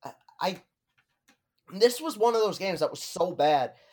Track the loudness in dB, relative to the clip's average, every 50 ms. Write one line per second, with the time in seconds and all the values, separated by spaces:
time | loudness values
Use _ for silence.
0 | -18 -18 -18 _ _ -20 _ _ -4 -4 -4 -4 _ _ _ _ _ _ _ _
1 | _ _ _ _ _ _ _ _ _ _ _ _ _ _ 0 2 2 2 2 0
2 | -6 -6 -2 2 2 2 4 2 0 0 -2 -2 -4 -4 -2 0 -2 -2 -2 -6
3 | -12 -10 -2 -2 -2 -2 0 2 2 4 4 4 2 -2 -6 _ _ _